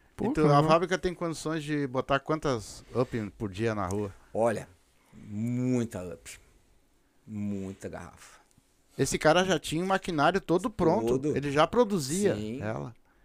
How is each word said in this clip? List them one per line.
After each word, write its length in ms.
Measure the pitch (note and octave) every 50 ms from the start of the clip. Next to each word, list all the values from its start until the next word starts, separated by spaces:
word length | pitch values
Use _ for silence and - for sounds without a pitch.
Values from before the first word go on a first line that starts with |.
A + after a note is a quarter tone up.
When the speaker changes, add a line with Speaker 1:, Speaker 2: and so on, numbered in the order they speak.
| _ _ _
Speaker 1:
Pô, 100 | - -
Speaker 2:
Então, 180 | A#3 D4 D#3+ D#3
Speaker 1:
que 40 | D3+
Speaker 2:
a 60 | C#3+
Speaker 1:
legal. 80 | C#3+ D#3 D#3
Speaker 2:
fábrica 300 | D#3+ E3+ F3+ E3+ F#3 F3+
tem 160 | - F#3 E3+
condições 500 | - F3 E3 D#3 - - D#3 D#3+ D#3+ C#3+
de 220 | D3 D3+ D3 C#3+
botar 340 | C3 B2 C3 A#2+ - C#3 C3+
quantas 640 | - - D#3 D#3 - D3 B2+ A2+ G2 - - - - - -
UP 360 | A2+ C3 - - A#2 G#2+ G2 - -
por 120 | A#2 G2+
dia 240 | F2+ F#2+ A2+ A2+ G#2+
na 100 | G#2 F#2+
rua? 260 | F2 G2 G#2 G#2 G2 - - _ _ -
Speaker 3:
Olha, 340 | G2+ A2+ A#2 G#2+ - - - - _ _ _ _ _ _ _ -
muita 880 | - A2 G#2+ G2+ G#2 A2+ A#2+ B2 B2 B2 B2+ B2+ B2 A#2 A2+ - F#2 F2+
UP. 360 | F2+ - - - - - - _ _ _ _ _ _ _ _ _ _ _ _ _ _ _ _ _ A2
Muita 600 | A2 G#2 G2+ G2+ G2+ G2 F#2+ F#2+ F#2+ - - F#2+
garrafa. 520 | - E2+ F2 - - - - - - - _ _ _ _ _ _ _ _ _ _ _ -
Speaker 2:
Esse 200 | C#3 - - -
cara 260 | - D3+ D#3+ F3+ F#3+
já 140 | F#3+ F3+ D3+
tinha 240 | - - D3 E3 F3+
o 40 | F#3+
maquinário 540 | F#3+ F#3+ - G3+ E3+ D3 C#3+ E3+ F3+ G3
todo 280 | - - D#3+ F3+ F#3+ B3
pronto. 380 | - - F3 D#3+ F3+ G#3+ D#3+ A#2 B2 C3+
Speaker 3:
Todo. 180 | C3+ D3+ C3 C3
Speaker 2:
Ele 140 | C#3 C#3+
já 140 | C3+ D3 D#3+ -
produzia 680 | - A#3 B3 G3 G#3 F3 C3+ C3 D#3+ F#3+ G#3 F#3 G#2+
Speaker 3:
Sim. 240 | G#2 G#2+ G#2+ A#2 C3+
Speaker 2:
ela. 320 | G2+ G#2+ A#2 C#3 C#3+ B2+ - _ _ _ _ _